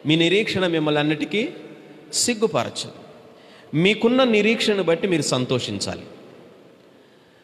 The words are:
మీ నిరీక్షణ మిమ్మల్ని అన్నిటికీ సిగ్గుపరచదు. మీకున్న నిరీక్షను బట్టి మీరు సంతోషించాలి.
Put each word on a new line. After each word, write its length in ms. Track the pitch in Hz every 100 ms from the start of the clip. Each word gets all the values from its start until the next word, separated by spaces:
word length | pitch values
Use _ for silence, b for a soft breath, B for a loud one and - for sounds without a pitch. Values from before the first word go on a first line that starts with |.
| 143
మీ 100 | 165
నిరీక్షణ 520 | 170 196 208 196 185
మిమ్మల్ని 320 | 160 151 147
అన్నిటికీ 500 | 151 151 208 208 294 - - - - - -
సిగ్గుపరచదు. 800 | - - 220 220 143 110 - - - - - - B B B B
మీకున్న 500 | 147 185 214 226 254
నిరీక్షను 600 | 254 214 208 226 - 196
బట్టి 240 | 165 170 202
మీరు 140 | 160
సంతోషించాలి. 840 | 135 131 123 127 - 101 - 82 - - - - - - - - - b b b b b